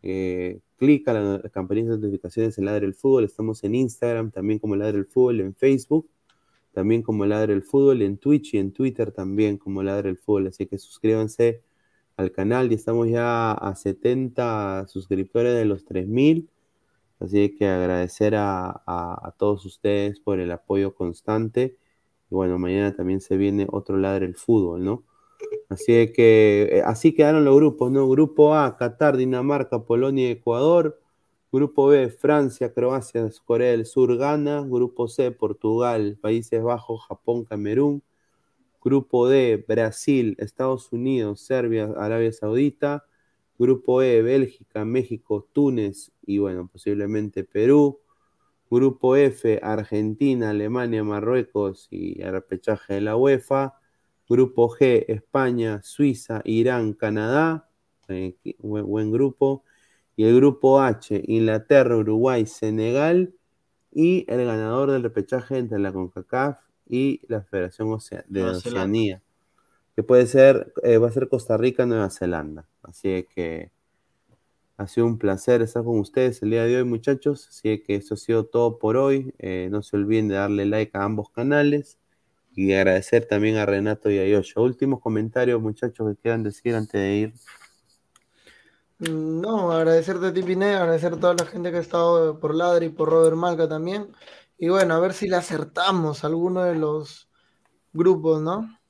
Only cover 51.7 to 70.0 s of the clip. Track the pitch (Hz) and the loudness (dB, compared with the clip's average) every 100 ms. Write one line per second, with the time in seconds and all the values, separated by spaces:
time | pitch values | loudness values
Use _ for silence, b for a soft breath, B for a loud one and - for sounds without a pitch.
51.7 | 95 - 92 90 92 92 92 - 90 - | -6 -16 -10 -10 -10 -8 -8 -8 -6 -4
52.7 | 104 - 98 104 113 135 135 - 135 135 | -4 -4 -4 -2 2 2 0 0 -2 -2
53.7 | _ _ _ _ _ _ 120 127 - 117 | _ _ _ _ _ _ 2 2 2 0
54.7 | - 135 117 - 107 _ 139 131 123 113 | 4 4 4 0 -8 _ -2 0 -2 -4
55.7 | 104 - - 147 117 - 110 - 113 117 | -6 -10 -2 0 0 -6 -8 -2 0 2
56.7 | 123 110 101 110 107 110 139 160 160 _ | 0 -2 -2 -4 -2 0 2 0 -2 _
57.7 | _ _ _ - 92 92 - - - 104 | _ _ _ -10 -8 -8 -10 -16 -12 -8
58.7 | 107 98 107 107 117 139 - 139 135 _ | -6 -4 -4 -2 0 -2 0 -2 -2 _
59.7 | _ _ _ _ - 110 123 139 135 135 | _ _ _ _ 0 6 8 6 6 4
60.7 | 135 135 107 - 104 - 113 113 110 - | 6 4 -2 -4 -6 -2 0 0 -2 4
61.7 | 139 127 113 107 110 127 123 107 - 110 | 4 6 2 2 2 2 2 -2 -4 -4
62.7 | 110 113 131 156 175 185 _ _ _ _ | -2 -2 0 2 2 0 _ _ _ _
63.7 | _ _ - 165 185 - 123 123 110 110 | _ _ 0 2 2 0 -2 -2 -2 -2
64.7 | 123 139 135 117 113 95 127 117 135 120 | 0 0 0 -2 -4 -4 -6 -4 -6 -4
65.7 | 107 98 95 90 - - 127 139 135 _ | -4 -4 -4 -8 -10 -6 -4 -4 -6 _
66.7 | _ _ 123 135 - - 110 98 98 90 | _ _ -2 -2 -4 -6 -8 -6 -6 -6
67.7 | - 110 110 - - - 98 92 90 120 | -6 -6 -6 -8 -16 -8 -4 -2 -4 -6
68.7 | 98 95 113 107 92 _ _ _ _ _ | -4 -2 0 -2 -4 _ _ _ _ _
69.7 | _ _ - | _ _ -8